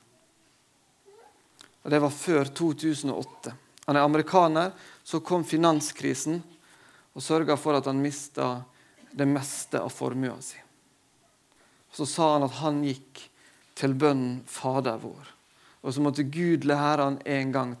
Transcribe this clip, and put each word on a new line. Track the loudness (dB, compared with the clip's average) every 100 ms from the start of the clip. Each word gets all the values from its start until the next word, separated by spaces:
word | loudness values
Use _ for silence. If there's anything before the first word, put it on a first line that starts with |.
| _ _ _ _ _ _ _ _ _ _ -20 -20 -20 _ _ _ -20 _
Og | 0
det | 2
var | 2
før | -2 0 2 2
to | 0 -2
tusen | 0 -2 -2 -4
og | -6
åtte. | -8 -12 -14 -14 _ -12 0
Han | 4
er |
amerikaner, | 6 4 4 6 6 4 -2 -6 -20 -20
så | -8 -6
kom | -2 -2 0
finanskrisen | 2 4 4 0 -4 -4 -2 -4 -6 -8 -20 _ -20 -20 -20 _
og | -12
sørget | 0 2 2 0
for | 2 0
at | 0
han | -2
mistet | -2 -4 -10 -4 -4 -4 -10 _ _ _ -14
det | -2 0
meste | 0 -2 -8 -4 -4
av | -4
formuen | -4 -4 -2 -4 -6
sin. | -14 -16 -20 _ _ _ _ _ _ _ _ _ _ _ _
Så | -8 -6
sa | 2 4
han | 4 2
at | -2
han | -2 0
gikk | -2 -4 -10 -20 -20 _ -20 _ _ -2
til | 0
bønnen | 4 4 4 0 -4 -10
Fader | -6 -2 0 -2 -4
vår. | -8 -14 -20 -20 _ _ -20 _ -6
Og |
så | 0
måtte | 0 0 -4
Gud | -2 2 2 2
lære | 2 2 2 2
han | -2
en | -2 -2 0
gang | -2 -4 -8